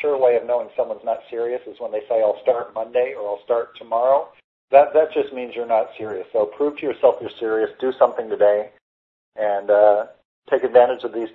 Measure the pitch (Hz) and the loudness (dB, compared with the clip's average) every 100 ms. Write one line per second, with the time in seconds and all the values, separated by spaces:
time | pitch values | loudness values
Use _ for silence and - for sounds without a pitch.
0 | 147 135 127 117 117 123 113 - 117 104 | -4 2 2 2 0 -4 -4 -6 -6 -6
1 | 113 110 - 117 120 123 110 - 113 107 | -6 -6 -6 -8 -6 -6 -10 -14 -8 -8
2 | - 113 107 101 - 120 - 110 117 123 | -4 0 0 0 0 -2 -4 -10 -4 -2
3 | 120 107 104 101 - 117 117 - 117 113 | -2 -4 -8 -8 -4 -4 -4 -12 -6 -2
4 | 127 143 - _ _ _ _ 135 147 151 | 2 2 0 _ _ _ _ 4 6 2
5 | 156 156 139 127 120 113 117 110 - - | 0 -2 -4 -8 -10 -10 -2 -2 -2 -8
6 | 107 98 - 110 104 - 147 147 143 113 | -10 -10 -4 -2 -2 -2 -4 -2 -8 2
7 | - - 113 - 113 110 107 - 131 127 | 2 2 -6 -8 -4 -2 -2 -4 -6 0
8 | 123 120 110 98 104 104 - _ _ _ | 0 0 -8 0 2 2 -4 _ _ _
9 | _ _ _ 107 107 101 101 104 104 104 | _ _ _ -6 -4 -2 2 4 6 4
10 | - - _ _ - 131 127 123 123 123 | -2 -14 _ _ -4 -2 4 4 4 2
11 | 120 110 110 | -6 -8 -8